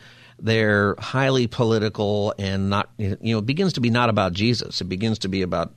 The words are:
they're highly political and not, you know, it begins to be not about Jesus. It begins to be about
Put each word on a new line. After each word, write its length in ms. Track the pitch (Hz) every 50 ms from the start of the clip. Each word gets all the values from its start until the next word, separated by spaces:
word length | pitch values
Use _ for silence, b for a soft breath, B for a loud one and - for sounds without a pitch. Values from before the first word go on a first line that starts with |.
| B B B B B B B B
they're 560 | - 110 113 113 110 107 104 101 101 101 95 -
highly 480 | 110 - - 131 135 135 131 131 123
political 880 | 117 - - 123 110 113 110 104 107 95 - 107 101 104 104 101 107 - -
and 320 | 101 95 98 98 98 98
not, 180 | 101 104 - - - -
you 180 | 107 95 98 -
know, 160 | - 113 113 110
it 80 | 104
begins 280 | 117 139 165 196 180 -
to 80 | -
be 100 | 117 120
not 180 | 113 120 123 120
about 240 | 107 104 98 92 87
Jesus. 480 | 92 104 120 120 104 - - - -
It 40 | 90
begins 340 | 90 95 92 110 113 110 -
to 100 | - 98
be 140 | 92 95 90
about 300 | 87 87 85 85 - -